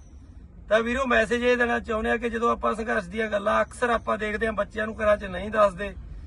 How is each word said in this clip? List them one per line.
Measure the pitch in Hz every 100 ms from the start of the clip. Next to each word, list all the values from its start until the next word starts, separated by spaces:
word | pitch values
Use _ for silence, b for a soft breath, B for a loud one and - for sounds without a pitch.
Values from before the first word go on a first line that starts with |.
| - - - - - - -
ਤਾਂ | 214
ਵੀਰੋ, | 226 247 262
ਮੈਸੇਜ | 233 214 240
ਇਹ | 247 247
ਦੇਣਾ | 240 233
ਚਾਹੁੰਦੇ | 202 220 233
ਆ | 233
ਕਿ | 240
ਜਦੋਂ | 226 233
ਆਪਾਂ | 233 233
ਸੰਘਰਸ਼ | 220 226 233 175
ਦੀਆਂ | 214 220
ਗੱਲਾਂ, | 208 202 220
ਅਕਸਰ | - - 240
ਆਪਾਂ | 226 - 220
ਦੇਖਦੇ | 214 208 220
ਹਾਂ, |
ਬੱਚਿਆਂ | 208 202 214 220
ਨੂੰ | 208
ਘਰਾਂ | 214 208
'ਚ | 202
ਨਹੀਂ | 180 208
ਦੱਸਦੇ | 214 202 180 202 180 B B